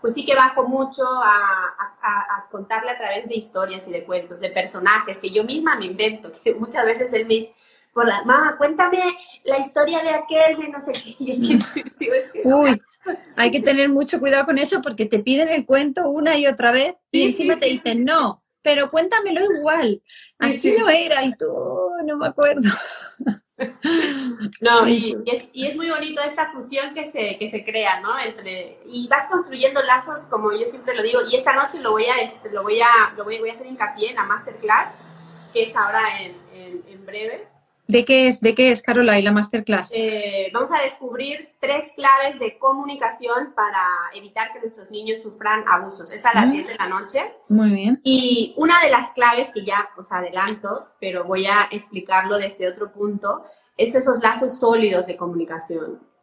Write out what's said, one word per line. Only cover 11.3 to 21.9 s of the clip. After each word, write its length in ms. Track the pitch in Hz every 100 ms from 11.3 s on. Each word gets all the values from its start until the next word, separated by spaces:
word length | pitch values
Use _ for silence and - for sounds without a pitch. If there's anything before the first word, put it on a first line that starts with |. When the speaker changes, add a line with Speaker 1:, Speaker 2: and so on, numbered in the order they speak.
| 247 233
Speaker 1:
yo, 80 | 269
Speaker 2:
Mm. 420 | - - - _
Speaker 1:
digo, 160 | 453
"Es 160 | 523 523
que 140 | -
no". 160 | 254 277
Speaker 2:
Uy, 200 | 294 220 _ _ - 359 - -
hay 140 | 233
que 100 | 277
tener 280 | 220 277 277
mucho 320 | 277 285 -
cuidado 260 | 269 269 277
con 120 | 277
eso 220 | 294 -
porque 240 | 277 220 214
te 120 | 214
piden 300 | 214 269 320
el 180 | 320 -
cuento 420 | 269 294 269 320
una 280 | 285 302 302
y 80 | 285
otra 240 | 214 240
vez 240 | 247 285 359 _
y 80 | -
Speaker 1:
Sí, 40 | 381
Speaker 2:
encima 280 | 254 294
Speaker 1:
sí, 60 | 339
Speaker 2:
te 60 | 277
Speaker 1:
sí. 60 |
Speaker 2:
dicen, 320 | 254 240 233
"No, 380 | 254 320 247 - _ _
pero 260 | - 285 277
cuéntamelo 520 | 320 349 453 403 339 403 330
igual. 440 | 294 330 247 202 _
Speaker 1:
Sí, 280 | - - _
Speaker 2:
Así 200 | 247 240 381
Speaker 1:
sí. 40 | 427
Speaker 2:
no 100 | 427
era". 340 | 320 339 285
Y 80 | 262 226
tú, 100 | 151
"Oh, 480 | - - 262 370